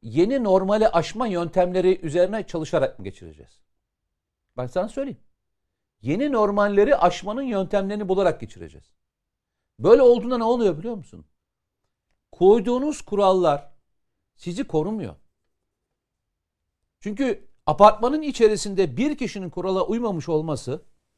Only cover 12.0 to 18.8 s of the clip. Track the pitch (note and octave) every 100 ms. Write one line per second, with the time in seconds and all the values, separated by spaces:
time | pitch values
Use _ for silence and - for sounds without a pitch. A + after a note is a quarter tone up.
12 | _ _ _ - F3+ A3+ G3 B3 D4 C4+
13 | - G3+ G3 F#3 E3+ C#3+ - - _ _
14 | _ _ _ _ - F3 C4+ D#3 E3+ A3
15 | B2 D2+ _ _ _ _ _ _ _ _
16 | _ _ _ _ _ _ _ _ _ _
17 | G3+ G3+ C4+ G3+ - _ - D3+ G#3 G#3+
18 | A#3 D4+ D4+ - A3 G#3+ G#3 G3